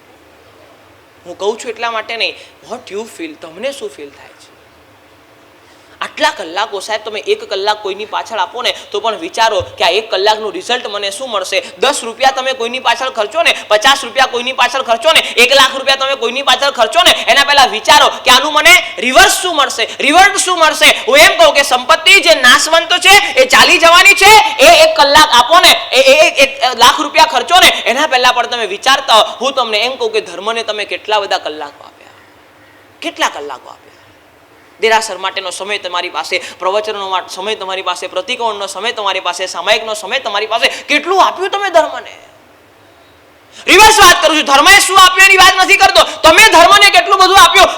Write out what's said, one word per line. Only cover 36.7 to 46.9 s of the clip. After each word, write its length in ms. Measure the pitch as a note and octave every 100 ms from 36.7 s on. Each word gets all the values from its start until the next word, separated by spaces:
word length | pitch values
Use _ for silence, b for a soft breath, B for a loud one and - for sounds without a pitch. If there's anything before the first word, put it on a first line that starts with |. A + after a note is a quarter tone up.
| G#3 G#3+ G3+ F#3+
મા-, 180 | F#3 F3
સમય 260 | F#3 G3
તમારી 280 | G#3 F#3+ F#3+
પાસે, 240 | F3+ F3+ F#3
પ્રતિકોણનો 600 | F3+ F#3 B3 A3+ G#3 G3
સમય 260 | F#3+ A3
તમારી 280 | A3 G3+ F#3+
પાસે, 260 | F3+ E3+ F#3
સામાયિકનો 480 | F3+ F3+ A3+ A3
સમય 240 | G#3+ F#3+ C4
તમારી 280 | B3+ G3+ G#3+
પાસે, 220 | A3+ B3+
કેટલું 580 | - - C#4+ F4 F#4+ B3
આપ્યું 240 | - F#4+
તમે 200 | G4 G4+
ધર્મને? 480 | E4+ D4 B3+ G#3 F2+ - _ _ _ _ _ _ _ _ _ _ _ _ B -
રિવર્સ 320 | E4+ G#4+ G#4+
વાત 260 | F#4 E4
કરું 120 | D#4 D#4
છું, 80 |
ધર્મએ 360 | C#4+ C#4 D#4+ G4
શું 180 | - F#4+
આપ્યું 280 | F#4 F#4 F#4+
એની 100 | F#4+
વાત 200 | F#4+ F#4+
નથી 200 | F4 G4
કરતો. 260 | G4 -
તમે 460 | - - D#4+ E4+ A4
ધર્મને 420 | E4+ F4 G4+ G4+